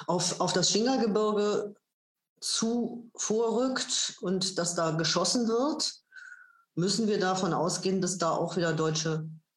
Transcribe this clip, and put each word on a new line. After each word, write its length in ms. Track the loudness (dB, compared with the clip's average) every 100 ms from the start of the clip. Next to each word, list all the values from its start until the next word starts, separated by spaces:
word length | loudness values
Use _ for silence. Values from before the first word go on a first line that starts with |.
| -2
auf, 340 | 0 0 0
auf 120 | 0
das 180 | 2 2
Shingal-Gebirge 1040 | 2 2 2 2 2 2 2 0 0 -4 -10 _ _ _ _ _ _
zu 720 | -4 -2 0 0 -2 -6 -14 -8
vorrückt 1000 | -2 0 2 2 0 -2 -2 -2 -2 -4
und 360 | -2 0 0 -2
dass 200 | -2 0
da 160 | 0
geschossen 560 | 0 0 2 2 2 2
wird. 440 | 2 0 0 -4 -6 _ -20 -18 -20 -20 _ _ -2
Müssen 320 | 0 0 0
wir 100 | 2
davon 360 | 0 2 2
ausgehen, 460 | 2 0 0 0 0
dass 180 | 0 0
da 120 | 0
auch 260 | 0 0 0
wieder 160 | 0
deutsche 560 | 2 0 0 -2 -2 -4 -12 -20